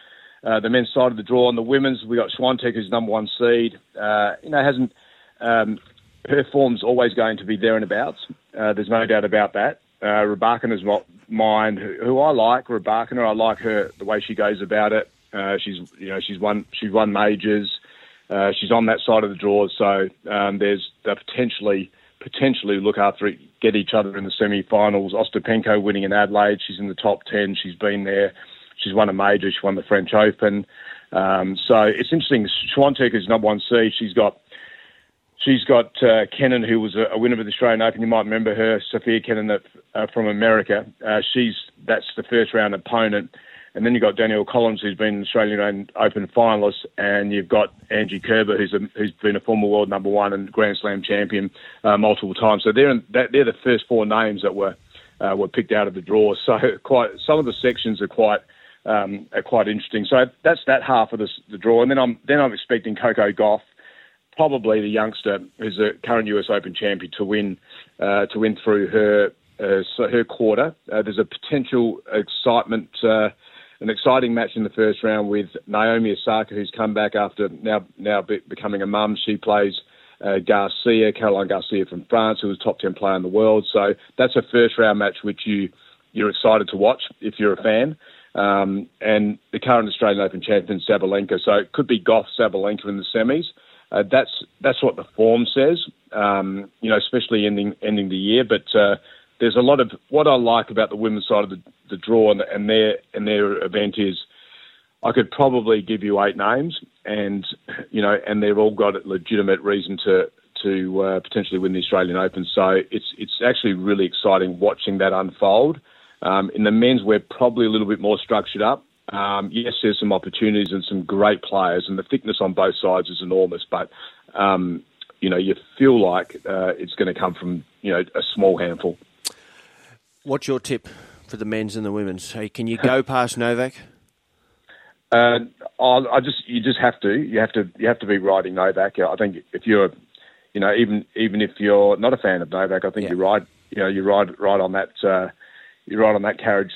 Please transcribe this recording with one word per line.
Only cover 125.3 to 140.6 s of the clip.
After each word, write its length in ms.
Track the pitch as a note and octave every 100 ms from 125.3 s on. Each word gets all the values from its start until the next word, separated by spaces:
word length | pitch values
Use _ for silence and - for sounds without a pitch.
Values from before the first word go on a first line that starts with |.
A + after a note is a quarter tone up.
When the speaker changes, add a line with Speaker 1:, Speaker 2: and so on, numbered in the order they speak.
| F2+
Speaker 1:
you 180 | F#2+ F#2 - -
feel 220 | C3+ A#2+
like, 340 | F#2 F2+ F2+ - -
uh, 200 | F#2+ F#2 -
it's 160 | F2+ -
gonna 180 | F#2
come 200 | F2 F#2
from, 320 | F2 F2+ F2 - _
you 100 | G2+
know, 80 | F2+ F2+ F2
a 60 | -
small 240 | G#2+ G2 F2+
handful. 400 | F2 E2 F2+ E2+ _ _ - - _ - _ _ _ _ _ _ C3+
Speaker 2:
What's 220 | C#3+ -
your 140 | B2+
tip 260 | - B2 - - - - -
for 80 | G#2+
the 80 |
men's 320 | G#2+ A2 G#2+ A2
and 100 | G#2
the 60 |
women's? 400 | G#2 G2 F2+ -
Hey, 160 | A2+ G#2+
can 180 | - A2+
you 120 | A2+
go 260 | B2 C3+
<laughs> 0 |
past 340 | C3 C3 A#2+ A#2+
Novak? 380 | A#2+ A#2+ B2+ - - _ _ _ _ _ _ _ _ - _ _ _
Speaker 1:
Uh, 280 | A#2 A#2+ A#2 A#2 _ - -
I, 60 | B2+ B2+ B2
I 60 | C3
just, 260 | C3 - -
you 140 | A#2+
just 180 | A#2 A#2
have 200 | B2 -
to, 120 | G2
you 260 | A#2+ D3 A2
have 120 | A2
to, 160 | A2+ F2+ -
you 100 | A2
have 120 | A#2
to 80 | G#2
be 100 | G2
riding 380 | G2 F#2+ F#2 F#2
Novak. 420 | F#2+ F#2 G2 -
I 160 | F2+ F2+
think 220 | G2+ E2 -
if 140 | - A2+
you're, 240 | G#2 F#2 - _ _ - _ _
you 80 | G#2